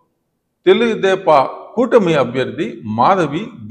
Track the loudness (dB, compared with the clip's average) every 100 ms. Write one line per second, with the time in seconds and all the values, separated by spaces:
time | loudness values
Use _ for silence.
0 | _ _ _ _ _ _ 2 2 2 0
1 | -2 0 2 2 2 -6 -10 -4 2 2
2 | 2 0 0 -2 -4 -6 -8 -10 -8 0
3 | 2 2 0 -4 -10 -14 -6